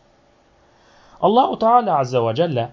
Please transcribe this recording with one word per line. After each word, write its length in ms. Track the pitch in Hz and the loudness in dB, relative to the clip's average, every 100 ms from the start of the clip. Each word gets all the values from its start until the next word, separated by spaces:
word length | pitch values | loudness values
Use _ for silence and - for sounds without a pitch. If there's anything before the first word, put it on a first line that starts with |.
| _ _ _ _ _ _ _ _ _ _ _ - | _ _ _ _ _ _ _ _ _ _ _ -4
Allahu 380 | 180 226 285 240 | 0 2 0 0
Teala 400 | 220 240 214 151 | 2 2 2 -2
azze 240 | 131 127 | -2 -2
ve 120 | 117 113 | -2 0
celle 360 | 170 127 117 | -2 -2 -6